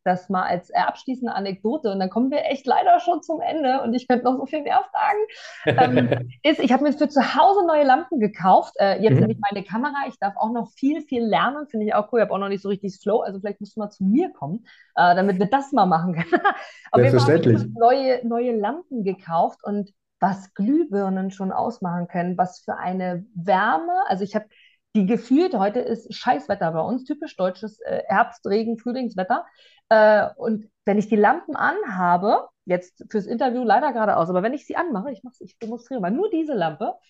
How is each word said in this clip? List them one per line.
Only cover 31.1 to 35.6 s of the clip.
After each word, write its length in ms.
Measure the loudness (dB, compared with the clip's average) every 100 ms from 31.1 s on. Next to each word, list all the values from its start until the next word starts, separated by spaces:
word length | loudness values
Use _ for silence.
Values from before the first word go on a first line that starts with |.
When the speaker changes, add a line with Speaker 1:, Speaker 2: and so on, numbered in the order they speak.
| 4
Speaker 1:
Lampen 400 | 4 2 -2 -4
anhabe, 920 | -2 -2 -6 -2 0 2 2 0 -2 _ -4
jetzt 360 | -4 -4 _ -6
fürs 160 | -6
Interview 400 | -4 -2 -2 -2
leider 300 | 2 2 2
gerade 240 | 0 0 0
aus, 100 | 0
aber 140 | 0
wenn 100 | -2
ich 140 | -6 -8
sie 100 | -6
anmache, 340 | -4 -4 -6
ich 120 | -12
mach's, 160 | -16 -20
ich 180 | -20
demonstriere 440 | _